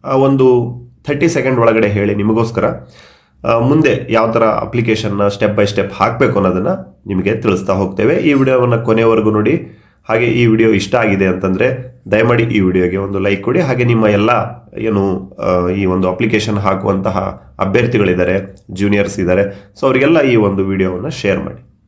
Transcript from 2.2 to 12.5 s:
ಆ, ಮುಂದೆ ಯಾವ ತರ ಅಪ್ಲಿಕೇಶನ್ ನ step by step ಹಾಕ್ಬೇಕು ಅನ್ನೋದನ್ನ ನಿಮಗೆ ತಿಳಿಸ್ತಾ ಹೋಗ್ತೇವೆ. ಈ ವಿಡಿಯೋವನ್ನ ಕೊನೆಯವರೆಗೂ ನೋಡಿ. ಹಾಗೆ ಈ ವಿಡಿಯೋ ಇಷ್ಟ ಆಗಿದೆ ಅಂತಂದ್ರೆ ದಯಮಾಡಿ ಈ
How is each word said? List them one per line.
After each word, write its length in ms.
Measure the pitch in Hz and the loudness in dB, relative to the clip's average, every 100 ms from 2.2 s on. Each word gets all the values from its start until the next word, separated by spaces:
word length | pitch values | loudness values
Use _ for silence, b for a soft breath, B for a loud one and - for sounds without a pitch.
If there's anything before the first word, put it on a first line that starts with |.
| 104 110 113 - - - - b b b b b 117 | 0 0 0 -2 -2 -4 -14 b b b b b -2
ಆ, 140 | 117 | 0
ಮುಂದೆ 480 | 123 151 147 - - | 2 2 2 0 0
ಯಾವ 220 | 113 113 | 0 2
ತರ 120 | 113 | 2
ಅಪ್ಲಿಕೇಶನ್ 680 | 110 107 104 120 113 107 107 | 0 0 -2 -2 0 -2 -2
ನ 100 | 101 | -2
step 360 | 101 101 104 104 | -2 0 -2 0
by 140 | 101 | 0
step 200 | - 98 | 0 -4
ಹಾಕ್ಬೇಕು 460 | - 104 117 123 101 | -2 -2 2 0 2
ಅನ್ನೋದನ್ನ 280 | 95 90 110 190 - - - | 0 0 -2 -4 -8 -20 -6
ನಿಮಗೆ 280 | 92 90 107 | -2 -2 -2
ತಿಳಿಸ್ತಾ 380 | 110 95 95 | 0 -2 -2
ಹೋಗ್ತೇವೆ. 420 | 95 95 - 107 170 | -2 -2 0 0 2
ಈ 180 | 151 | 2
ವಿಡಿಯೋವನ್ನ 420 | 139 131 131 123 117 | 2 2 2 2 0
ಕೊನೆಯವರೆಗೂ 560 | 117 110 113 113 107 | 0 2 4 2 2
ನೋಡಿ. 500 | 107 107 156 B B B B - | 0 0 -2 B B B B -4
ಹಾಗೆ 160 | 113 120 | -2 0
ಈ 200 | 120 120 | 2 2
ವಿಡಿಯೋ 240 | 110 113 | 4 4
ಇಷ್ಟ 260 | 104 101 123 | 2 0 -2
ಆಗಿದೆ 320 | 107 98 95 | 0 2 0
ಅಂತಂದ್ರೆ 680 | 92 95 92 123 127 - - - | 0 -2 0 -2 -2 -10 -18 -2
ದಯಮಾಡಿ 320 | 107 113 117 | 0 2 2
ಈ 160 | 113 | 0